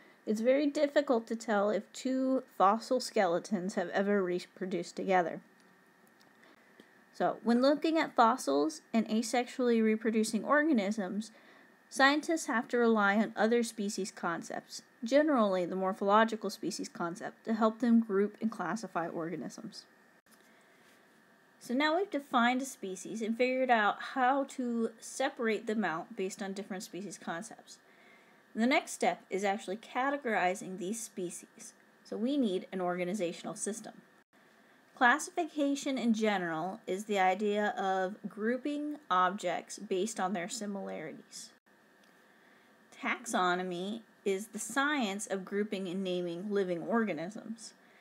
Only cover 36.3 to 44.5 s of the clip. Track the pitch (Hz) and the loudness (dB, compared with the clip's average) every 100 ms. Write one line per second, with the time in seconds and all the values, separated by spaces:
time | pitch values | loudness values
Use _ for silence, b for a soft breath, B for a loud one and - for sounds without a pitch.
36.3 | 190 170 160 185 - - 190 214 196 185 | 0 -2 -4 -6 -8 -6 -6 -2 2 4
37.3 | 190 208 208 208 - 190 190 185 214 190 | 4 0 0 0 0 0 0 -2 -4 -12
38.3 | 202 220 254 294 294 294 294 - 180 180 | -4 -2 -2 -4 -4 -6 -8 -2 2 2
39.3 | 202 180 165 - - 202 185 220 - 185 | 0 -4 -4 -6 -12 -4 -2 -2 -2 -4
40.3 | 185 180 - 208 196 196 190 151 226 - | -4 -6 -8 -8 -8 -8 -10 -10 -14 -18
41.3 | - - _ _ _ _ _ b b b | -18 -18 _ _ _ _ _ b b b
42.3 | b b b b b _ - 240 311 - | b b b b b _ -6 -4 -4 -2
43.3 | 220 180 180 185 175 196 226 - _ 196 | 2 2 2 -2 -4 -6 -8 -12 _ -2
44.3 | 190 220 | -2 -4